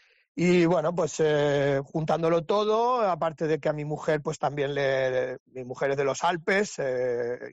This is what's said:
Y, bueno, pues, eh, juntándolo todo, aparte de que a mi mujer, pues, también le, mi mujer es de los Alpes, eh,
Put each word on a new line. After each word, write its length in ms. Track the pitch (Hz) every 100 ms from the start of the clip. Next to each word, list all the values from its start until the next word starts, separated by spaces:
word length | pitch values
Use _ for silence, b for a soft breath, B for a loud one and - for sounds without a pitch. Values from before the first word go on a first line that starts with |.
| b b b
Y, 300 | - 180 180
bueno, 300 | 165 175 156
pues, 220 | 175 156 -
eh, 640 | 156 147 147 143 139 139
juntándolo 580 | 139 165 156 156 160 170 156
todo, 560 | 208 214 220 240 254
aparte 440 | 202 160 165 147 160
de 140 | 156
que 80 | 156
a 60 |
mi 100 | 151
mujer, 380 | 147 151 - 156
pues, 160 | 160 151
también 360 | 143 147 139
le, 640 | 143 135 135 131 127 127 127 _
mi 100 | 127
mujer 280 | 127 127 139
es 80 | 139
de 60 |
los 200 | 139 131
Alpes, 520 | 170 175 160 196 208 -
eh, 600 | 135 127 127 120 120 123 120